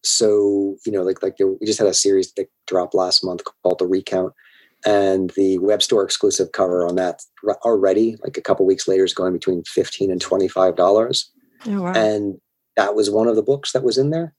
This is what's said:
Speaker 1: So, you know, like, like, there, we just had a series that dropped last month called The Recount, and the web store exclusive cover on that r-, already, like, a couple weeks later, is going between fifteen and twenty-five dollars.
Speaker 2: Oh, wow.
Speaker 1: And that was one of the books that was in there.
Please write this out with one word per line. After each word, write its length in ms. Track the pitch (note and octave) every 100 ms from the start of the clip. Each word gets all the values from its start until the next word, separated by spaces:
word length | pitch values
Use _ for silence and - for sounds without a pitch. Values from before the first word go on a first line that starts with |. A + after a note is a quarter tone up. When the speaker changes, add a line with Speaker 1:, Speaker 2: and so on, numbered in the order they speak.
| -
Speaker 1:
So, 680 | - A2 G#2 G2+ G2+ G2 G2
you 80 | -
know, 100 | G2+
like, 200 | F#2 F#2+
like, 140 | G2 -
there, 80 | G2
we 180 | F#2+ G#2+
just 120 | -
had 100 | G#2
a 60 |
series 380 | - G2+ G2 F2+
that 140 | - F#2+ _ -
dropped 280 | F#2 F2+
last 300 | F#2+ F#2 -
month 180 | F#2 E2+ - _
called 160 | F2+ F2+
The 80 | F2+
Recount, 480 | F#2+ - F#2+ - _ _ _ _ _
and 460 | G#2+ G2+ G2 F#2+ F#2
the 260 | F#2+ F#2+ F#2
web 220 | F#2+ G#2
store 220 | - A2
exclusive 480 | F#2+ - G#2 - F#2
cover 340 | - F#2 F2+ F2
on 100 | F2+
that 260 | F2+ F2 - _ G#2
r-, 100 | G2+
already, 520 | A#2 A2 F#2+ F#2+ A2+ A2
like, 140 | - -
a 60 |
couple 240 | - F#2+ F#2+
weeks 200 | F#2+ -
later, 180 | F#2+
is 100 | F#2+
going 180 | - F#2
between 300 | F2 - F2
fifteen 460 | E2+ - F#2 - G2
and 100 | F2+
twenty-five 560 | - F#2+ F#2+ F#2+ F#2 F2
dollars. 540 | F2+ G#2 A#2 C3+ - _ _ _ A#3
Speaker 2:
Oh, 140 | G3+
wow. 120 | F3+
Speaker 1:
And 440 | F#3 A2 G#2 G2+ F#2+ _ _ _ -
that 180 | G2+
was 140 | G#2+ G2+
one 180 | G#2+ A2+
of 60 |
the 80 | A2
books 300 | G#2+ C#3 -
that 100 | B2+
was 140 | B2+ A2+
in 140 | C#3
there. 240 | D#3+ E3